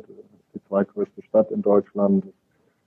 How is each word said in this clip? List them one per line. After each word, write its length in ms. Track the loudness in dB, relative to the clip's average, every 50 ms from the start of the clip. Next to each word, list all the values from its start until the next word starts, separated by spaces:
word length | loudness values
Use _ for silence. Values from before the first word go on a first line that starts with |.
| 0
ist 480 | -10 -20 -20 -20 _ _ _ _ _ _
die 80 | -20 -12
zweitgrößte 540 | _ -2 -2 -2 -2 _ -8 -8 -8 _ -20
Stadt 300 | -12 _ 0 0 2 2
in 100 | -4 -4
Deutschland, 640 | 0 2 2 2 2 -2 _ -2 0 2 2 0 -2 -4 _ _ _ _ _ _ _ _ _ _ _